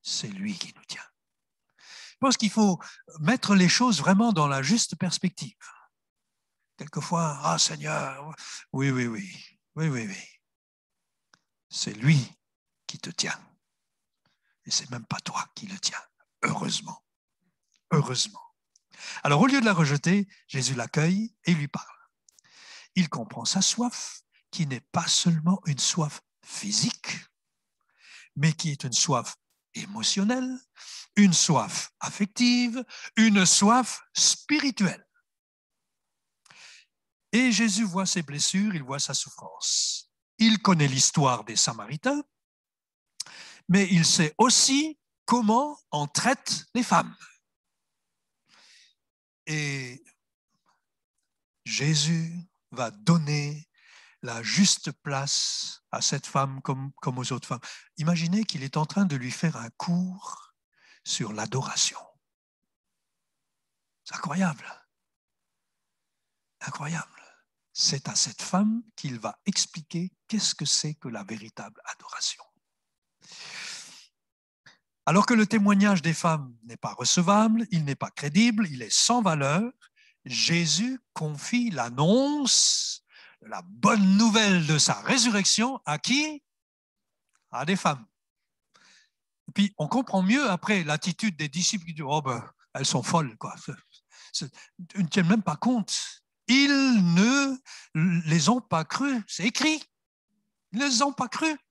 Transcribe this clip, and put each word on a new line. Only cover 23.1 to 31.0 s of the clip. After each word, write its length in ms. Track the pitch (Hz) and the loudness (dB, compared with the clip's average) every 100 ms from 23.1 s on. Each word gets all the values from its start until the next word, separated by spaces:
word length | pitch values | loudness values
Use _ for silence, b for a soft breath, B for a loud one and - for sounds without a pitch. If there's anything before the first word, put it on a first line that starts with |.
| - 113 - - | -2 -8 -8 -4
sa 160 | 196 | 0
soif, 640 | 190 - 240 - - - _ _ _ | 0 0 -4 -4 -14 -16 _ _ _
qui 160 | - 151 | -6 -4
n'est 160 | 123 | -4
pas 260 | _ 170 165 | _ -4 0
seulement 540 | - 180 165 160 190 - | 2 2 2 2 0 -2
une 120 | 135 | -2
soif 420 | - - 147 - _ _ | -2 -2 -4 -6 _ _
physique, 880 | - - 202 208 240 - - - - _ _ _ _ _ B B B B B - | -16 -10 -4 -2 -2 -4 -10 -10 -12 _ _ _ _ _ B B B B B 0
mais 180 | 156 | 0
qui 180 | 151 165 | 0 -4
est 120 | 143 | -6
une 100 | 131 | -4
soif 420 | 113 - 131 110 - _ _ _ | 0 2 0 -2 -14 _ _ _
émotionnelle, 840 | - 202 208 208 - 202 254 254 254 _ B B B | -14 -12 -4 -2 0 0 0 -4 -8 _ B B B